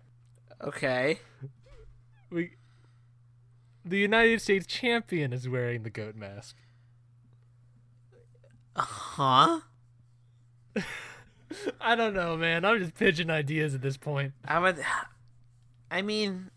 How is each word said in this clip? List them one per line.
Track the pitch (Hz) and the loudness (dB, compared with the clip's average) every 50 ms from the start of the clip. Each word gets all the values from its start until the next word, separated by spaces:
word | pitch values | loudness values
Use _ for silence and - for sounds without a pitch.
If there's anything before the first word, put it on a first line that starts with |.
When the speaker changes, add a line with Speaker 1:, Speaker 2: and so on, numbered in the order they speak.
| - - - - _ _ - - - - - - | -20 -20 -20 -20 _ _ -20 -20 -20 -20 -18 -12
Speaker 1:
Okay. | - 143 - - 156 135 127 127 127 143 170 - - - - - 135 139 - - - - - - - - - - - _ - - - - | -12 -10 -8 -4 -2 0 0 2 2 0 0 -2 -6 -20 -20 -16 -16 -16 -16 -18 -20 -20 -20 -20 -20 -20 -20 -20 -20 _ -20 -20 -16 -8
Speaker 2:
we, | 175 170 175 175 - - _ _ _ _ - - _ _ _ _ _ _ _ _ - - _ - - _ _ _ _ _ - | -6 -6 -6 -6 -8 -20 _ _ _ _ -20 -20 _ _ _ _ _ _ _ _ -20 -20 _ -20 -20 _ _ _ _ _ -8
the | 170 185 196 | -2 0 2
United | 202 202 220 226 233 226 226 220 - | 2 4 6 6 6 6 4 4 2
States | - 196 190 175 | 2 2 2 2
champion | - - - - 240 233 233 226 - 185 165 147 127 123 | -2 -6 -2 0 2 0 0 0 -2 -2 -2 -2 -2 -4
is | 127 123 127 | -4 -6 -4
wearing | 127 127 123 120 120 117 107 | -2 -2 -2 -2 -4 -4 -6
the | 113 | -8
goat | 104 113 107 110 107 | -8 -8 -10 -10 -10
mask. | 110 104 98 101 101 - - - - _ _ _ _ _ _ - _ _ _ _ _ - - - - _ _ _ _ - - - - - _ _ _ _ _ - - - - - - - - - - - _ - | -12 -12 -12 -12 -14 -16 -18 -20 -20 _ _ _ _ _ _ -20 _ _ _ _ _ -20 -20 -20 -20 _ _ _ _ -20 -20 -20 -20 -20 _ _ _ _ _ -20 -20 -20 -20 -20 -20 -20 -20 -20 -20 -20 _ -4
Speaker 1:
Huh? | - - - - - - - - - 139 135 127 131 151 165 339 320 - - _ _ _ _ _ _ - _ _ _ _ _ _ _ _ _ _ _ _ - - | -4 -4 -4 -4 -10 -10 -8 -4 0 4 6 8 8 8 8 6 2 -4 -10 _ _ _ _ _ _ -20 _ _ _ _ _ _ _ _ _ _ _ _ -10 -8
Speaker 2:
<laughs> | 214 - - - - - - - - - - - _ - - - - - 277 - - | -6 -6 -6 -8 -12 -14 -16 -18 -20 -20 -20 -20 _ -20 -18 -14 -10 -8 -8 -6 -4
I | 220 226 233 | 0 0 2
don't | 233 226 220 202 | 2 2 0 0
know, | 190 175 170 165 | -2 -2 -2 -2
man. | 160 165 165 165 170 170 | 0 0 0 0 2 2
I'm | 202 233 220 | 2 2 2
just | 180 160 - | 0 -2 -2
pitching | - - 196 170 156 175 165 | 2 2 2 2 2 0 0
ideas | 160 156 147 139 156 156 156 151 135 | 0 0 0 0 0 0 0 0 -2
at | 131 127 | -2 -4
this | 139 139 | -4 -4
point. | - - 151 147 139 139 139 139 - - | -4 -6 -4 -4 -2 -4 -4 -6 -8 -4
Speaker 1:
I'm | - 151 170 180 | 0 2 2 4
a, | 185 180 - - - - - - - - - - - - - - - - - - - - - - - | 2 2 0 -2 -4 -4 -4 -6 -8 -14 -20 -20 -20 -20 -20 -20 -20 -20 -20 -20 -20 -20 -20 -14 -8
I | 165 180 196 | -4 -4 -2
mean, | 208 214 214 214 196 190 185 185 185 - | -2 -2 -2 -2 -2 -4 -6 -10 -14 -8